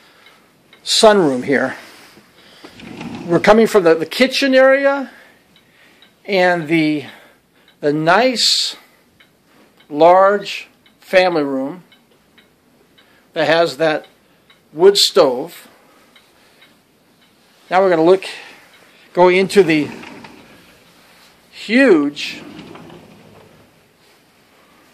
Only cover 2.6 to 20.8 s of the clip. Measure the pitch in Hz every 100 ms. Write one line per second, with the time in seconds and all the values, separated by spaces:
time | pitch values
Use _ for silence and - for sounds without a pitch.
2.6 | - - - - - - 175 170 - 220
3.6 | 214 214 170 165 156 - 262 262 277 262
4.6 | 262 269 277 277 254 - - _ _ _
5.6 | _ _ _ _ _ _ - 196 180 175
6.6 | 151 165 151 151 120 - - _ _ _
7.6 | _ - 151 151 160 190 254 226 - -
8.6 | - - _ _ _ _ _ _ _ _
9.6 | _ _ - 147 165 185 196 202 202 -
10.6 | - _ _ _ - 185 185 165 143 135
11.6 | 135 180 - _ _ _ _ _ _ _
12.6 | _ _ _ _ _ _ _ 165 147 165
13.6 | 170 135 160 151 - _ _ _ _ _
14.6 | _ 147 190 202 - 196 147 123 165 -
15.6 | - _ _ _ _ _ _ _ _ _
16.6 | _ _ _ _ _ _ _ _ _ _
17.6 | - 185 190 165 165 190 - - - -
18.6 | _ _ _ _ _ - 180 180 190 202
19.6 | 165 156 135 - - - - - - -
20.6 | _ _